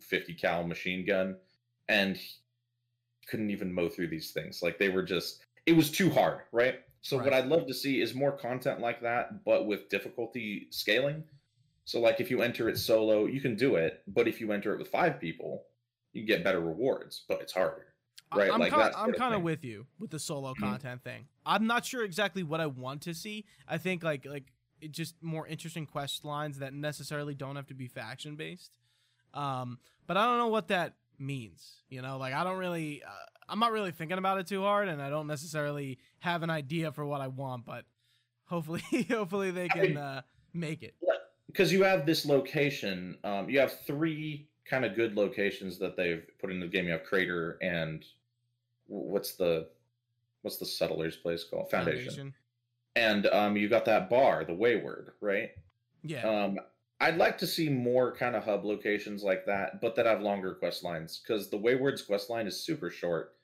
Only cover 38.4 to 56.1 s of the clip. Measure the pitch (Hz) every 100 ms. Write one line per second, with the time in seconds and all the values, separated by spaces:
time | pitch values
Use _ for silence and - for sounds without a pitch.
38.4 | - 170 151 - - - 202 233 190 196
39.4 | 190 180 180 175 190 147 143 135 - _
40.4 | _ 170 160 160 113 - - - - _
41.4 | - - 170 190 190 185 147 156 143 139
42.4 | 123 156 143 139 104 92 90 - 101 98
43.4 | 95 135 127 - - 143 160 151 156 147
44.4 | - _ - 131 117 101 117 104 101 95
45.4 | 101 95 95 92 92 - 87 82 - _
46.4 | 95 92 85 95 87 82 - 98 92 87
47.4 | 82 - 92 85 80 78 - _ _ _
48.4 | _ _ _ _ - 101 65 98 - -
49.4 | 87 82 80 _ _ _ _ _ _ _
50.4 | 104 - 87 - 87 80 82 - 87 82
51.4 | - 82 - 101 85 76 64 143 139 -
52.4 | _ _ _ _ _ - 113 104 98 101
53.4 | 104 104 104 113 113 104 92 120 131 80
54.4 | 80 85 117 110 71 - - - 104 98
55.4 | 117 - - _ _ _ 156